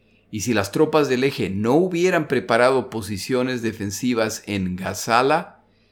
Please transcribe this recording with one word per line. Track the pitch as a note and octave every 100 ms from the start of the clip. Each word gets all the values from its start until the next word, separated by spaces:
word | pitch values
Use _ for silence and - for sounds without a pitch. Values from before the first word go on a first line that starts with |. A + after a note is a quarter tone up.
| _ _ _
y | G#2+
si | A#2
las | G#2+ G2
tropas | D#3 D#3 D#3 C3+
del | B2
eje | C#3 B2+ F#2
no | G2 A2+
hubieran | D3+ F3+ E3+ F#3 E3+ C#3+
preparado | B2 G2 A#2 B2+ C3 B2+
posiciones | A2+ G#2+ G2 - B2+ B2+ B2
defensivas | A2+ G#2+ G2+ G2+ B2 A2+ A2 - -
en | G2+ F#2
Gazala, | F2+ F#2 F#2 A#2+ A#2 C3+ D#3+ F3+ - _ _ _